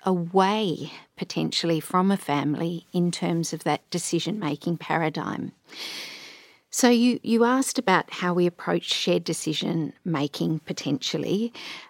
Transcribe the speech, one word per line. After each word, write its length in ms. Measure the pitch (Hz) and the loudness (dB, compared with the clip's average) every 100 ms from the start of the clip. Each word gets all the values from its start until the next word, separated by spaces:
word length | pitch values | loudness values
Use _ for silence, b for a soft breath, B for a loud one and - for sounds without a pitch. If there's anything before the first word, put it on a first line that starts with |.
away 880 | - 180 170 185 190 214 208 - 147 B B - | 0 0 2 4 4 4 0 -2 -6 B B -10
potentially 640 | - - 160 - 170 160 | -6 -2 -2 0 0 0
from 300 | - 185 190 | 0 2 4
a 80 | 196 | 2
family 680 | - 143 139 147 170 170 - | 0 0 0 -2 -2 -4 -4
in 200 | 180 175 | 0 0
terms 420 | 170 170 170 160 | 0 0 0 -2
of 100 | 165 170 | -2 -2
that 220 | 147 - | -2 -2
decision-making 840 | 175 - 170 160 214 156 147 - 165 | -6 -2 -2 -2 -2 -4 -2 -2 -4
paradigm. 720 | - 156 160 160 - - - - _ B B B B B B B B B B | -2 0 0 -2 -4 -6 -8 -12 _ B B B B B B B B B B
So 180 | - 247 | 2 4
you, 300 | 240 240 240 | 6 4 2
you 220 | - 226 | 2 4
asked 340 | 233 254 269 - | 4 4 0 -2
about 360 | 247 180 - | 2 2 2
how 200 | - 180 | -2 0
we 140 | 175 175 | 2 2
approach 380 | - - 175 - | 0 -2 -2 0
shared 400 | - - 175 170 | -2 2 2 0
decision-making 1400 | 165 - 156 - 170 151 - 185 156 143 - 165 160 | -4 -4 -2 -2 -2 -4 -6 -4 -2 -2 -2 -2 -2
potentially, 920 | - - - 139 - 156 - 196 233 - B B B | -4 -6 -4 -4 -2 -4 -2 -2 -2 -6 B B B